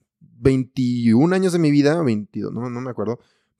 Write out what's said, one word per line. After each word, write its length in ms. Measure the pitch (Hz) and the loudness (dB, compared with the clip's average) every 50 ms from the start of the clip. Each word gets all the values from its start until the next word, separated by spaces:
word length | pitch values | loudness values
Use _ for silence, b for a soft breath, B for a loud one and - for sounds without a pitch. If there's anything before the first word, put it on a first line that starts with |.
| _ _ _ _ | _ _ _ _
veintiún 1120 | _ _ _ 117 120 135 135 131 127 - - 135 127 123 123 120 120 117 110 120 151 175 185 | _ _ _ -2 0 2 2 0 -2 -4 -4 -4 -2 -2 -2 0 2 4 4 4 4 4 2
años 200 | 190 190 185 170 | 0 0 0 0
de 60 | 175 | 0
mi 120 | 165 147 | 2 2
vida, 320 | 143 143 139 143 156 170 160 | 4 4 4 2 2 0 0
veintidós, 500 | 127 110 104 104 - - 107 104 95 92 | -2 -2 -2 -4 -8 -10 -10 -10 -8 -8
no, 160 | 110 120 123 | -8 -10 -8
no 120 | 120 120 | -10 -10
me 100 | 131 131 | -10 -10
acuerdo, 280 | 117 - 101 104 120 - _ _ _ _ _ _ _ _ | -8 -8 -6 -6 -6 -8 _ _ _ _ _ _ _ _